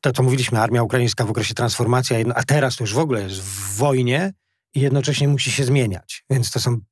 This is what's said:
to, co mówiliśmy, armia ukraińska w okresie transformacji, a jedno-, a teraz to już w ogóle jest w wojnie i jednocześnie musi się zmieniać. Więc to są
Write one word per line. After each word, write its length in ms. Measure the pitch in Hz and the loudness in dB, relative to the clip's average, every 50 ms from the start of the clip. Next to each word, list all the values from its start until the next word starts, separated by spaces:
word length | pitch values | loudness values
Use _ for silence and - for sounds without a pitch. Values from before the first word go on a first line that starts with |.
to, 120 | - 135 123 | 0 0 2
co 100 | - 131 | 2 2
mówiliśmy, 380 | 131 127 131 123 - 117 110 | 2 4 2 0 0 2 2
armia 220 | 110 117 120 120 117 | 2 2 2 2 0
ukraińska 420 | 104 - 127 123 117 - - 117 | 2 2 0 0 0 0 -2 -2
w 60 | 104 | -2
okresie 240 | 110 117 107 - 117 | -2 -2 -2 -4 -2
transformacji, 600 | - 120 113 - - 123 110 120 127 127 - 127 | -2 -2 -2 0 0 0 2 2 0 0 0 0
a 20 | 110 | 0
jedno-, 160 | 110 113 120 | 0 0 -2
a 60 | 117 - | -2 0
teraz 340 | - - 151 135 127 117 | 2 2 2 2 2 0
to 80 | - 123 | -2 -4
już 100 | 101 104 | -2 0
w 40 | 131 | 0
ogóle 240 | 156 151 127 110 101 | 0 0 0 -2 -2
jest 180 | 95 95 95 | -6 -8 -8
w 360 | 92 95 98 - - - - | -10 -10 -10 -8 -8 -8 -2
wojnie 560 | 98 135 147 135 127 127 120 127 147 185 196 190 _ _ _ _ _ _ _ _ | 0 0 2 2 2 2 2 0 0 0 -2 -6 _ _ _ _ _ _ _ _
i 60 | 139 | 0
jednocześnie 480 | 135 139 135 143 135 147 147 131 143 143 | 2 2 2 2 0 0 0 2 2 2
musi 220 | 143 131 - 139 | 2 2 0 -2
się 140 | 117 135 139 | -2 -2 0
zmieniać. 600 | 123 135 143 127 107 95 87 - _ - - _ _ | 2 2 2 2 0 -2 -6 -8 _ -16 -16 _ _
Więc 200 | 135 135 120 - | 0 0 0 -2
to 100 | - 117 | -2 -2
są 200 | - 127 120 113 - _ | -2 -2 -2 -2 -6 _